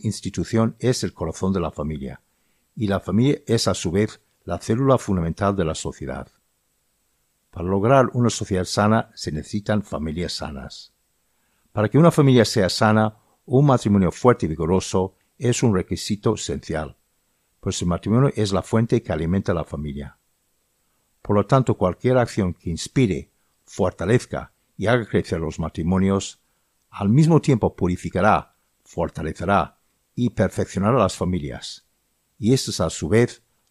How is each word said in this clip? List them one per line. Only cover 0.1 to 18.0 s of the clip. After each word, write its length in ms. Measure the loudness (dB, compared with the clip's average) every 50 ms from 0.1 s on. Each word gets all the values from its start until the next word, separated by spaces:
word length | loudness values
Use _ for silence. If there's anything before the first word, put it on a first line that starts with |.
| -6 -6 -8 -8 -6 -6 -6 -2 0 0 0 0 -2 -2
es 240 | -2 -2 -2 -2 -4
el 120 | -6 -6
corazón 400 | -6 -6 -6 -6 -4 -2 -2 -2
de 60 | -2
la 100 | -2 -4
familia, 500 | -6 -6 -6 -6 -6 -8 -8 -12 -12 -14 _ _ _ _ _ _ _ _ _ _ _
y 120 | -6 -4 -2
la 120 | -2 -2
familia 400 | -2 -2 0 2 2 2 0 -2 -2
es 220 | -2 -2 0 0 0
a 60 | -2
su 160 | -2 -4 -2
vez 300 | 0 0 -2 -2 -4 -12 _ _ _ _ _
la 140 | -8 -8 -8
célula 400 | -4 -4 -2 0 2 2 2 2
fundamental 580 | 2 -2 -2 -2 -2 -2 -4 -2 -2 -2 0
de 80 | 0 -2
la 100 | -2 -4
sociedad. 540 | -6 -8 -10 -10 -10 -12 -12 -10 -12 -12 -16 _ _ _ _ _ _ _ _ _ _ _ _ _ _ _ _ _ _ _ _ _ _ _ _
Para 160 | -14 -8 -4
lograr 440 | -2 -2 0 2 4 4 4 4 2 2
una 160 | 0 0 0
sociedad 360 | 0 -2 -6 -4 -2 -2 -2
sana 460 | -2 0 0 2 2 2 2 0 -4 _
se 180 | -12 -10 -8 -8
necesitan 500 | -8 -10 -8 -10 -8 -4 -2 -2 -2 -2
familias 520 | -6 -8 -8 -6 -6 -6 -6 -6 -6 -8
sanas. 580 | -8 -10 -10 -12 -12 -14 -16 -18 -18 -20 -20 _ _ _ _ _ _ _ _ _ _ _ _ _ _ _ _ _
Para 160 | -2 -2 2
que 80 | 4
una 140 | 6 6 6
familia 340 | 6 6 6 6 8 6 6
sea 240 | 4 4 2 0 0
sana, 480 | 2 2 2 4 4 4 2 0 -2 _ _ _ _ _ _
un 180 | 0 2 4 6
matrimonio 480 | 6 4 4 4 4 4 4 4 2 0
fuerte 320 | 4 4 4 4 4 2
y 60 | -4
vigoroso 640 | -2 -2 0 0 0 0 0 0 -2 -2 -2 -2 -6 _ _ _ _ _
es 240 | -2 -2 0 2 2
un 120 | 2 2
requisito 600 | 2 0 -2 -6 -8 -4 -6 -6 -2 0 -2 -2
esencial, 640 | -2 -4 -6 -8 -8 -6 -6 -6 -6 -6 -8 -12 _ _ _ _ _ _ _ _ _ _ _ _ _
pues 200 | -8 -6 -6 -2
el 80 | -2 -2
matrimonio 420 | -2 -2